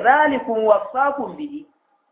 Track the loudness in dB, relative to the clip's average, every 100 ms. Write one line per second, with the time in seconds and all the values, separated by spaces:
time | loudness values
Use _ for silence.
0 | 4 4 2 0 -4 0 2 2 0 -2
1 | -2 -2 -8 -10 -12 -12 -16 _ _ _
2 | _